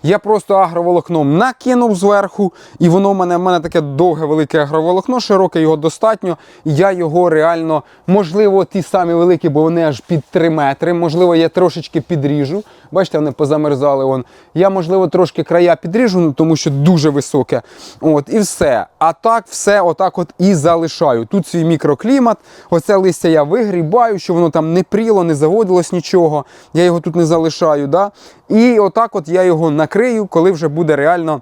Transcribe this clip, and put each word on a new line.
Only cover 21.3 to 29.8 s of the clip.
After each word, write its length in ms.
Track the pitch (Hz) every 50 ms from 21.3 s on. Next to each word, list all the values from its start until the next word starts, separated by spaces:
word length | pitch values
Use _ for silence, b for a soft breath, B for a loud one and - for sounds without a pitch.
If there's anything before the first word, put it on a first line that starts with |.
| - 196 165
свій 180 | - - 170 160
мікроклімат, 720 | 165 170 147 - 151 143 - - 220 269 277 240 233 208 _ B B B B B B
оце 260 | 175 165 - - 208
листя 320 | 190 190 190 165 - - 170
я 140 | 160 156
вигрібаю, 760 | 143 147 180 247 226 208 190 175 160 151 196 247 240 226 208 175
щоб 180 | - - 175
воно 140 | 170 175 160
там 220 | - 165 156 160
не 100 | 165 185
пріло, 420 | 175 _ - 202 226 226 214 190 175
не 100 | 170 156
заводилось 580 | 139 151 156 185 226 226 180 185 180 160 -
нічого, 520 | 185 180 - - - 180 170 156 151 147 135 B B B B B -
я 100 | 160 175
його 160 | 180 170 170
тут 160 | 160 175 156
не 100 | 175 170
залишаю, 600 | 156 170 165 165 160 151 - 175 160 151 143 143
да? 240 | 139 143 180 202 202 B B B B B B B _
І 300 | 185 220 233 247 240 214
отак 360 | 202 190 - 220 233 226 -
от 140 | 202 147 156
я 140 | 170 185
його 280 | 185 185 170 156 165 160
накрию, 560 | 147 151